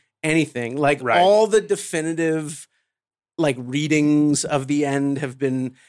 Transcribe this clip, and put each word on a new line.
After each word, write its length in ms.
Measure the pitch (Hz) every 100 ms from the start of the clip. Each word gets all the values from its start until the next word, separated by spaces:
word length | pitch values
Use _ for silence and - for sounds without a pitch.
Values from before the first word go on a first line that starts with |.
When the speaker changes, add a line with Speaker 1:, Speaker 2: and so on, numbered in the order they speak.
| _ _
Speaker 1:
anything. 540 | 156 160 151 123 117 135
Like, 220 | 147 143
Speaker 2:
Right. 160 | 123 143
Speaker 1:
all 240 | 185 208 220
the 160 | 214
definitive, 1040 | 180 196 - 165 160 165 165 160 151 151 - _ _ _ _ _ _ -
like, 180 | 156 127
readings 840 | 123 143 151 151 147 147 151 147 -
of 200 | 143 135
the 180 | 147 143
end 340 | 139 139 135
have 180 | 135 131
been 380 | 135 131 127 127